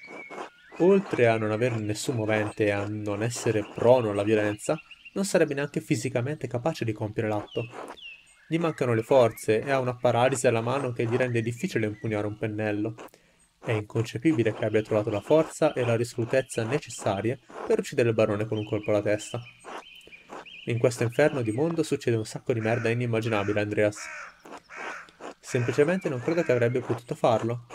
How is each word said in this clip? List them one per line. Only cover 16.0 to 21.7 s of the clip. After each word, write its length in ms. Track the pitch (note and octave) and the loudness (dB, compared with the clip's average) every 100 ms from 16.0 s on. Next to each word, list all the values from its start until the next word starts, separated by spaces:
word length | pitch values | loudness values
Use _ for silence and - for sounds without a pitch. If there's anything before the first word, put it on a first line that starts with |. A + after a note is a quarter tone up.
| A#2+ - A#2 C3+ A#2+ - | -2 -4 0 0 0 -2
necessarie 800 | A2+ D3 - - A2+ G2 A2+ C3+ - - - | -2 -4 -6 -6 -4 -2 -2 -4 -8 -8 -2
per 140 | A3 | 0
uccidere 300 | F#3+ C3 A#2 | 0 0 2
il 40 | |
barone 320 | A2+ A2 G#2 G#2+ | 4 4 2 -2
con 100 | G#2+ | -4
un 80 | |
colpo 260 | G#2+ G#2+ G#2 | -2 -2 0
alla 120 | G#2 | 2
testa. 400 | G#2 G#2 - A#2+ A#2+ - - - - - - - - - - - - | 2 0 -2 -10 -12 -18 -16 -16 -16 -20 -20 -20 -18 -18 -18 -12 -4
In 120 | A#2 | 0
questo 240 | B2+ A#2+ | 2 2
inferno 400 | A#2 A#2+ D3+ D3 | -2 2 2 2
di 80 | A2+ | -2
mondo 320 | G#2+ E3 | 0 0